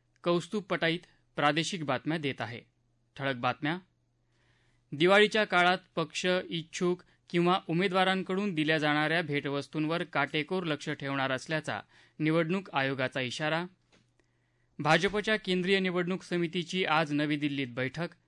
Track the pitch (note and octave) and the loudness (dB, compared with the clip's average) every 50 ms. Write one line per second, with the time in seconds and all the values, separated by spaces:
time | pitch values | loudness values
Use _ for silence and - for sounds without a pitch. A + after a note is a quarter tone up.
0 | _ _ _ _ - F3 F3 F3 E3 - - G#3 F#3 - F3+ D3+ E3+ E3 E3 F3 | _ _ _ _ 0 0 2 2 0 -2 -6 -6 -4 -4 -2 0 0 0 0 -2
1 | - _ _ _ _ _ _ - D3 D3 D3 E3 D#3+ - G3+ E3+ D3+ C#3+ C3 A#2+ | -6 _ _ _ _ _ _ 2 2 4 4 2 0 -2 -4 -4 -2 -2 -2 -2
2 | - D3+ D#3+ E3+ C#3+ C3+ B2 - A#2+ A2 B2 - - _ _ _ _ _ _ _ | -2 -2 -2 -2 -2 -4 -4 -4 -6 -8 -8 -12 -16 _ _ _ _ _ _ _
3 | _ _ _ - C3+ C3+ C3 A#2+ B2+ B2 B2 - C#3+ D3 F3 F#3 - _ _ _ | _ _ _ -4 -4 -2 -2 0 0 -2 -2 0 -2 -4 -4 -4 -8 _ _ _
4 | _ _ _ _ _ _ _ _ _ _ _ _ _ _ _ _ _ _ - C#3 | _ _ _ _ _ _ _ _ _ _ _ _ _ _ _ _ _ _ -2 2
5 | E3+ F#3 G3 G#3 G#3+ G#3 G#3+ A3 G#3 - F#3 F3+ F3 F3+ F#3 F3+ - _ _ F3 | 4 6 8 8 6 6 4 2 0 2 4 4 6 4 4 2 -2 _ _ -4
6 | D#3+ - - - - F#3 F3+ F#3 F#3 - F3+ E3 D#3 - - - F#3 F3 F3+ F3+ | -4 -4 -4 -2 0 0 0 0 -2 -4 -6 -8 -8 -8 -6 -2 -2 -2 -2 -2
7 | - _ _ _ _ - F#3 F3 E3+ F3 F#3 - - - D#3+ E3+ G3 G3 F3 F#3+ | -6 _ _ _ _ -2 0 2 4 4 2 2 0 -2 0 0 0 2 2 2
8 | F#3 F#3+ F#3+ F#3+ F3+ - F#3 F#3+ G#3 G#3 E3+ D3+ D3+ D3+ D#3+ D#3 D3+ D3 D3 D3+ | 2 2 2 0 -2 -2 -2 -2 -2 -2 0 0 2 2 2 2 2 2 2 2
9 | D3+ D3+ D#3+ F3 F3 C#3+ C#3+ C#3+ D3 C#3+ C#3 C#3+ C#3+ - - D#3 D#3 D3+ E3 F3 | 2 2 0 0 0 -2 -4 -4 -2 -2 -4 -4 -6 -6 -4 -4 -2 -2 -2 -2
10 | E3+ - - C#3+ C#3+ C#3 - D#3 D3 - F#3 F#3 F3 D#3+ D3 C#3+ - D#3 D3 - | -4 -2 -2 -2 -2 0 -2 -4 -4 -2 -4 -4 -2 -2 -4 -4 -4 -8 -8 -6
11 | C#3+ C#3 C#3 C#3 C3 C3 C3 B2+ - - D#3+ D3+ - C#3 A2 G2 - _ _ - | -6 -6 -2 -2 -2 -2 -2 -4 -4 -4 -4 -4 -4 -4 -6 -8 -8 _ _ -20
12 | - _ _ - D3+ D#3 D#3 E3+ E3 D#3 F#3 G3 F#3 - - C#3+ C3+ C3+ C#3 B2+ | -20 _ _ -2 0 2 2 2 2 0 -2 -4 -4 -2 -2 0 0 0 0 -2
13 | C3 B2+ - C#3 B2+ A#2+ - - D#3 D3+ D#3 E3 F3+ F3+ - _ _ _ _ _ | -2 -2 -2 -4 -4 -4 -4 -4 -2 -2 0 -2 -2 -6 -10 _ _ _ _ _
14 | _ _ _ _ _ _ _ _ _ _ _ _ _ _ _ - C#3 D3 D#3+ E3+ | _ _ _ _ _ _ _ _ _ _ _ _ _ _ _ -2 4 4 4 6
15 | E3+ G3 F#3+ G#3 - A3 G#3+ G#3 - F#3+ F#3 F#3 F3 F#3+ G3 G3 F#3+ F#3 F3 F3+ | 4 2 0 -2 0 0 0 0 0 0 0 0 2 2 2 2 2 0 0 0
16 | F3 F3 F#3 F3+ - - F3+ F3 F3 E3 F3 F3+ E3+ F3 F#3 F#3 F#3 - D#3 D#3+ | -2 -2 -4 -4 -4 -4 -2 -2 -2 -2 -2 -6 -4 -2 -2 -2 0 2 2 2
17 | E3 C#3+ D3 D3 D3+ D3 D3+ D3 D3 C#3+ C#3 C#3 C3+ A#2+ A#2+ C3 B2+ B2+ - E3 | 2 2 0 0 0 0 0 0 -2 -2 -2 -4 -4 -4 -4 -4 -4 -4 -4 -6
18 | F3 E3+ - _ _ | -8 -8 -10 _ _